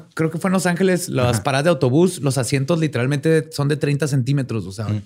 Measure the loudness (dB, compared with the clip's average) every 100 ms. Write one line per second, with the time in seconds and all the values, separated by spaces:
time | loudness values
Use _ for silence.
0 | -4 -4 -4 -2 -2 0 0 2 2 0
1 | -2 0 2 2 0 2 2 2 2 4
2 | 2 2 -2 -2 0 0 0 0 0 -2
3 | -2 0 2 2 0 -2 -2 0 0 0
4 | 0 0 0 0 -2 -4 -6 -6 -4 -4